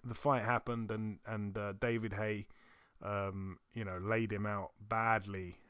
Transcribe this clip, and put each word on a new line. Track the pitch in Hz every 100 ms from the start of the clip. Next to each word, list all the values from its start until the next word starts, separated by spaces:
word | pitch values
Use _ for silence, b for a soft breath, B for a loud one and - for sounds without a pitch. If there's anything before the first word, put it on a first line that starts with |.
the | 123 113
fight | 143 131
happened, | 107 120 - 117 110
and, | 110 110 104
and, | - 110 104 95
uh, | 101
David | 98 120 117 110
Haye, | 101 107 107 95 b b b b b
um, | 101 101 98 98 95 92 _
you | 117
know, | 104 90
laid | 98 113 110
him | 104 104
out | 101 95 -
badly, | 104 113 113 110 98 98 90 87 -